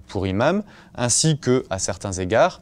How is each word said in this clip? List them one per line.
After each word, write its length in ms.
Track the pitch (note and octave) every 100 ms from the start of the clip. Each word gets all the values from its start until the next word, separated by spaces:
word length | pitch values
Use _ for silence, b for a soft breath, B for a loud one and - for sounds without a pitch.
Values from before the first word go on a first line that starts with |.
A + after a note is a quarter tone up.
| -
pour 200 | G2+ F#2+
imams, 360 | F#2+ C#3 G3 G#3 B B
ainsi 440 | - A#2+ - D#3+ D3
que, 260 | B2 B2+ -
à 100 | F#2+
certains 340 | - G2 G2+
égards, 480 | F#2 F2+ A2 F3 -